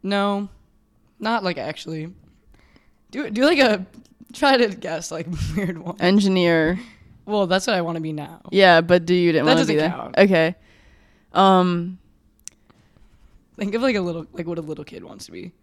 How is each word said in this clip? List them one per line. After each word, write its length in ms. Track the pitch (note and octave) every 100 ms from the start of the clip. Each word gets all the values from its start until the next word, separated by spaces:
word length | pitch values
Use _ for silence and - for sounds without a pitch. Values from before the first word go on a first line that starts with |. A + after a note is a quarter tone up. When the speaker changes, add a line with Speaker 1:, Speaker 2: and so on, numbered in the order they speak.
Speaker 1:
No. 460 | F#3+ G3+ G3+ G3+ G3+ - _ _ _ _ _ _
Not, 260 | G#3+ A#3
like, 140 | F#3 D#3+
actually. 540 | A#2+ D#3 D#3+ D#3+ D#3 - _ _ _ _ _ _ _ _ _
Do, 180 | B3 D4
do, 140 | G#3
like, 140 | C#4+ E4+
a, 260 | B3+ G#3 F#3 - _ _ -
try 240 | - C#4+ C4
to 120 | A3+
guess, 420 | F#3 - D#3+ -
like, 160 | D#3+ E3 E3
<laughs> 160 | - F3+
weird 220 | F#3 E3+
one. 180 | E3 -
Speaker 2:
Engineer. 800 | F3 G3 G3 F#3 F3 E3 D#3+ F#3 - _ - - -
Speaker 1:
Well, 200 | G#3 F#3
that's 200 | F#3 A3
what 100 | F#3+
I 60 |
wanna 180 | E3+ E3
be 120 | D#3
now. 280 | D3+ C#3+ E3 -
Speaker 2:
Yeah, 300 | F#3+ F#3+ E3
but 240 | E3 F3+
do 100 | E3+
you 180 | F3+ F3
didn't 140 | D#3+ D3
Speaker 1:
That 40 |
Speaker 2:
wanna 80 | E3
Speaker 1:
doesn't 140 | D#3 D3+
Speaker 2:
be 40 |
that? 100 | D#3
Speaker 1:
count. 260 | - - -
Speaker 2:
Okay. 360 | G3 F3 D#3+ F3+ _ _ _ _ _ _ _
Um, 680 | - F#3+ F#3 F3+ F3 F3 F#3 _ _ _ _ - _ _ _ _ _ _ _ _ _ _ -
Speaker 1:
Think 180 | G3+
of, 80 | A3+
like, 120 | C4 G#3
a 40 |
little, 260 | F3 E3 D3+
like, 140 | - E3
what 100 | E3+
a 40 |
little 220 | D3+ D3+
kid 200 | D3 -
wants 220 | F2 - -
to 60 |
be. 200 | F2+ F3+ _